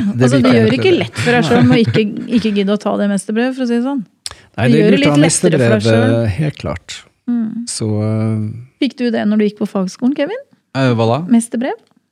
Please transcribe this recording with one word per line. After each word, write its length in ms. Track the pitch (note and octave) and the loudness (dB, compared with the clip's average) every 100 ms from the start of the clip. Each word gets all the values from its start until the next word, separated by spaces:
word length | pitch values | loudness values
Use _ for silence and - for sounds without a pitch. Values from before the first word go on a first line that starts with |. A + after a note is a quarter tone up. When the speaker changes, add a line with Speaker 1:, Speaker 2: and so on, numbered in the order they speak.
| G3+ | 0
Speaker 1:
<laughs> 100 | G#3 | 0
Det 60 | |
Speaker 2:
Altså, 160 | B3+ C3+ | 2 4
Speaker 1:
blir 20 | |
Speaker 2:
du 60 | B3+ | 4
Speaker 1:
ikke 80 | A#3+ | 4
Speaker 2:
gjør 160 | A2 | 4
ikke 80 | - | 2
Speaker 1:
enklere. 200 | F#4+ E4+ | 2 0
Speaker 2:
lett 160 | - - | -2 -4
for 120 | - | 0
deg 120 | A#3+ | 0
selv 240 | - A#3+ B3 | 2 2 4
med 100 | B3 | 4
å 60 | |
ikke, 460 | A3+ A#3+ G#3+ - - | 2 0 -2 -4 -4
ikke 240 | B3+ A3 G3+ | -2 0 0
gidde 180 | G3 | 0
å 60 | G#3 | -2
ta 160 | G#3 G3+ | -2 -2
det 120 | G3+ | -2
mesterbrevet, 460 | G3+ - A3 B3 C4 | -2 -4 -2 -2 -2
for 80 | |
å 40 | B3 | -2
si 80 | A#3+ | -2
det 80 | |
sånn. 220 | B3 C#4+ F#3 _ - - _ - | -2 -6 -8 _ -18 -18 _ -2
Speaker 1:
Nei, 100 | A#2+ | 2
Speaker 2:
Du 40 | |
Speaker 1:
det 60 | C#3 | 4
er 40 | |
Speaker 2:
gjør 80 | - | 4
det 80 | - | 4
Speaker 1:
lurt 80 | - | 4
å 20 | |
ha 40 | C#3+ | 4
Speaker 2:
litt 100 | D3 | 2
lettere 240 | - F3+ | 2 2
for 60 | D#3 | 2
deg 20 | |
Speaker 1:
mesterbrev, 220 | A#2 A2 | 2 2
Speaker 2:
selv. 400 | A2+ A2 A2 A#2 | 2 2 2 2
Speaker 1:
eh, 40 | A2+ F2+ | 0 -2
helt 160 | D3+ - | -4 -6
klart. 460 | D#2+ D#2+ - - - _ - | -8 -8 -12 -18 -20 _ -6
Speaker 2:
Mm. 380 | A#3+ A3 G#3+ A#3+ | -4 -4 -6 -10
Speaker 1:
Så, 180 | - A2 G#2 | -6 -4 -2
eh, 600 | G#2+ A2 A2 A2 G#2+ G#2+ B2 _ | -2 -2 -2 -2 -4 -8 -16 _
Speaker 2:
Fikk 160 | C4+ - | -4 -2
du 160 | A#3+ | -4
det 160 | A3+ G#3+ | -2 0
når 100 | G#3+ | 0
du 60 | G#3 | 0
gikk 80 | G#3 | -2
på 80 | G#3 | -6
fagskolen, 480 | G3+ F#3 - B3 D4 | -4 -6 -4 -2 -2
Kevin? 280 | D4 A#4+ C#5 _ _ C3 | -4 -6 -12 _ _ -2
Speaker 3:
Eh, 180 | C3 | 0
hva 120 | A#2 A2+ | 2 0
da? 120 | B2+ F3 | 0 0
Speaker 2:
Mesterbrev? 500 | A#3 A3+ A#3 C4+ A4+ _ _ _ | 0 0 -4 -6 -8 _ _ _